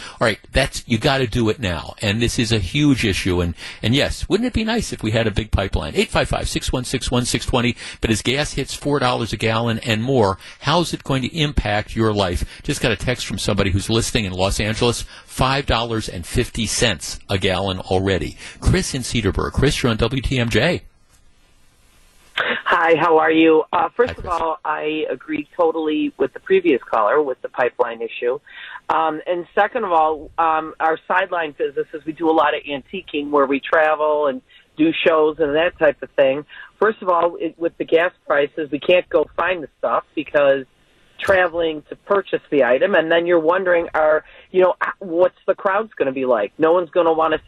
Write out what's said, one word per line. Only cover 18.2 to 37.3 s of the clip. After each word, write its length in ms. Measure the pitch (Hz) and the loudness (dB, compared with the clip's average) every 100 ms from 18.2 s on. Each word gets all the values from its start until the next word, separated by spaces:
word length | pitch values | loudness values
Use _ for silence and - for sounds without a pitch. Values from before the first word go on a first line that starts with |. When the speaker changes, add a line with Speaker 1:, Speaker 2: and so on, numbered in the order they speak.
| - - - - | -2 -10 -18 -6
Speaker 1:
Chris 320 | - 185 185 | 0 0 0
in 80 | 135 | -6
Cedarburg. 500 | 120 123 101 92 76 | -4 -2 0 0 -2
Chris, 300 | - 131 - | 0 0 2
you're 60 | 127 | 0
on 80 | 110 | 0
W 240 | 117 131 | 0 0
T 180 | - 131 | -2 -2
M 100 | 117 | 0
J. 340 | - 151 175 - _ _ _ _ _ _ _ _ _ _ _ _ _ _ - | 0 0 -2 -8 _ _ _ _ _ _ _ _ _ _ _ _ _ _ -6
Speaker 2:
Hi, 580 | - - - 180 165 160 | -4 -4 -2 0 2 2
how 200 | 170 160 | 4 4
are 140 | 160 | 4
you? 320 | 160 160 156 - | 4 4 4 2
Uh, 160 | 175 165 | -2 -2
first 220 | - 247 | -2 -2
Speaker 1:
Hi, 60 | - | -2
Speaker 2:
of 40 | |
Speaker 1:
Chris. 120 | 190 | -6
Speaker 2:
all, 260 | 165 165 156 | -4 -4 -6
I 420 | 156 151 151 156 151 | -6 -4 -4 -4 -6
agree 400 | 131 - 156 147 - | -8 -8 -8 -6 0
totally 560 | 165 160 156 151 147 - | 0 0 -2 -2 -2 -2
with 160 | 135 | -4
the 60 | - | -4
previous 420 | - 190 175 123 | 0 2 4 0
caller 380 | - 120 104 143 | 0 0 2 2
with 200 | 143 127 | 0 -4
the 80 | - | -8
pipeline 520 | - 123 - 120 117 | -2 -2 0 -4 -4
issue. 380 | 117 - 120 139 _ - - - - | -10 -6 -4 -4 _ -20 -18 -12 -4
Um, 340 | 160 160 156 - | 0 0 -2 -4
and 180 | 175 165 | -6 -4
second 300 | - 208 254 | 0 0 0
of 80 | 208 | 0
all, 400 | 165 156 156 156 - | 2 2 0 -6 -2
um, 360 | 165 156 156 - | 0 0 -2 -2
our 180 | 160 160 - | -2 -2 0
sideline 460 | 185 190 180 156 139 | -2 0 -4 -6 -4
businesses, 480 | 147 139 151 160 147 | -6 -4 -8 -8 -10
we 80 | |
do 160 | 151 165 | -4 0
a 20 | |
lot 220 | 160 151 147 | 4 2 0
of 80 | |
antiquing 680 | - 143 - 190 - 151 147 | -4 -8 -8 -12 -8 -6 0
where 140 | 147 135 | 2 2
we 140 | 139 | 0
travel 680 | - - 156 151 151 151 147 | 0 2 2 2 0 2 0
and 140 | 131 - - _ - | -2 -8 -20 _ 0
do 160 | 160 156 185 | 0 2 2
shows 340 | 160 156 151 | 4 4 2
and 160 | 151 147 | 0 2
that 220 | 175 - | 0 2
type 240 | 156 - | 2 2
of 80 | 131 | -2
thing. 340 | - 135 139 151 - - - | 0 2 2 -6 -16 -14 -2
First 220 | 208 220 | 0 0
of 80 | 190 | 0
all, 260 | 170 170 | 2 2